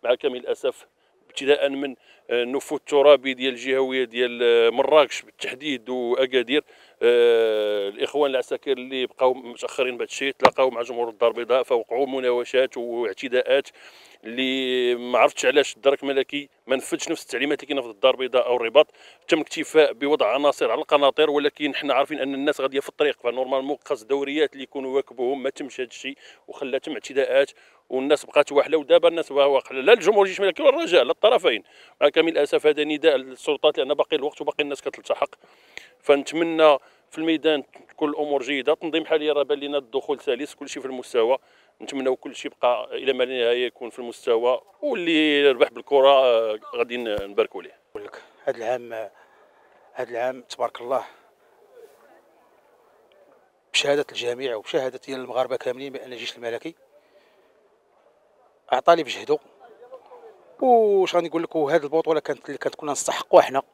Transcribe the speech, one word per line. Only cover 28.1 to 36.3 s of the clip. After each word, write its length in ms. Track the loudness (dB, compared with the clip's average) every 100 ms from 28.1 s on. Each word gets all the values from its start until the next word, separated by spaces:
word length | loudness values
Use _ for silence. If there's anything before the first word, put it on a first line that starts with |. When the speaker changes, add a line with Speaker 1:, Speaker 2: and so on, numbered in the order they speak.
| 0
Speaker 1:
بقات 280 | 2 0 2
واحله. 260 | 2 2 -2
ودابا 300 | 4 4 4
الناس 240 | 0 -4
بقاو 200 | 2 4
واقع 240 | 2 -2 -2
لا 160 | 4
الجمهور 320 | 6 6 4
الجيش 160 | 2 0
الملكي 220 | -2 2
ولا 140 | 2 2
الرجاء 280 | 2 2
لا 60 | 2
الطرفين. 520 | 2 4 4 2 -2 -6 _ -20 _
مع 80 | 2
كامل 240 | 2 0
الاسف 340 | 0 0 2 2
هذا 180 | 0
نداء 320 | -2 2 2 2
للسلطات 600 | -4 -10 -4 2 2 2
لان 160 | -2
باقي 220 | 0 0 -2
الوقت 240 | -4 -6
وباقي 240 | -8 -4
الناس 180 | -6 -4
كتلتحق، 480 | -8 -12 -6 -4 -4 -6 _ _ _ -20 -20 _
فنتمنى 800 | 2 2 2